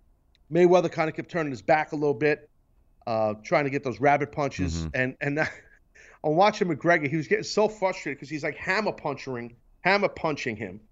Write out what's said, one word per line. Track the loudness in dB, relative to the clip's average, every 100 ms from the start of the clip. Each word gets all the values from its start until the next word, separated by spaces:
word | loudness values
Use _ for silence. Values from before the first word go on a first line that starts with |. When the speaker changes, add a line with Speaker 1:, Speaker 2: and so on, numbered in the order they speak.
| _ _ _ _ _
Speaker 1:
Mayweather | 4 6 6 4
kinda | -2 -4
kept | -4 -6
turning | -4 -4
his | -4
back | 2 2 2
a | -2
little | 0
bit, | 2 2 0 -6 _ _ _ _ _ -6
uh, | 0 0 -2
trying | 0 0 0
to |
get | -2
those | -4 2
rabbit | 4 4 0
punches. | -2 -4 -2 -4 -2
Speaker 2:
Mm-hmm. | -4
Speaker 1:
And, | -2 -4 -4
and | -4 -2
<laughs> | -4 -6 -20 _ _ -20 -20 -6
I'm | -2 4
watching | 4 4 -2
McGregor. | 0 2 2 2
He | -2
was | -2
getting | -2
so | 0 0 0
frustrated | 0 -4 -4 -8 -10
'cause | -10
he's, | -8
like, | -6 -6
hammer | -2 -2 -2
punching, | -4 -6 -6 -8 -8 -10 -16 _ _
hammer | 2 2 2
punching | -2 -4 -2 -4 -6
him, | -8 -12 -20